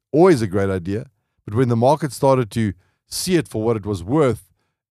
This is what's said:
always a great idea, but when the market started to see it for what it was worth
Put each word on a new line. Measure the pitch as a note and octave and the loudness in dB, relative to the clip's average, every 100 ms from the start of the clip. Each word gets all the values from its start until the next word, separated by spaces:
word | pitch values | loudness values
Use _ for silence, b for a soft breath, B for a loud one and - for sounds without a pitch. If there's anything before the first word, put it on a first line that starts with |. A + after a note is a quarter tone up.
| _ | _
always | C#3+ F#3+ C#3 | 4 4 4
a | G#2+ | 0
great | G2 G2 | -2 -2
idea, | F#2+ E2+ G2+ C#3 _ _ _ | -2 -4 -6 -8 _ _ _
but | - | -6
when | G#2+ B2+ | -2 0
the | A#2 | 2
market | B2 D3+ D3 | 2 2 -2
started | - C3+ C3 A2+ | -2 2 2 0
to | A#2 A2 - _ _ _ | -2 -4 -4 _ _ _
see | - F3+ F3 | -10 -2 -2
it | - | -2
for | A2 | -4
what | A2 A2 | -2 -2
it | G2 | -4
was | G2 | -8
worth | F2 D3+ C3+ A2 - _ _ _ _ | -2 0 0 -2 -10 _ _ _ _